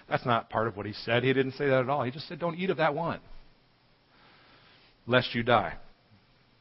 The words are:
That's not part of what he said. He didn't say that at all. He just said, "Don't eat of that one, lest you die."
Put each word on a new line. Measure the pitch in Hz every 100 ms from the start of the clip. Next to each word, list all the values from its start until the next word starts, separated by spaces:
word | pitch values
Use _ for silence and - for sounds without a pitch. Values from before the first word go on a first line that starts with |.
| -
That's | 151 131
not | 117 -
part | 113 113
of | 98
what | 104
he |
said. | 104 - 117
He | 127
didn't | 131 131
say | 127 143
that | 131
at | 123
all. | 147
He | 123
just | 147 -
said, | 160
"Don't | 170 170
eat | 185
of | 156
that | 160
one, | 147 165 101 - - - _ _ _ _ _ _ _ - - - - - - _ _ -
lest | 123 -
you | 120
die." | 117 117 87 73 - - _ _ _ _ _ _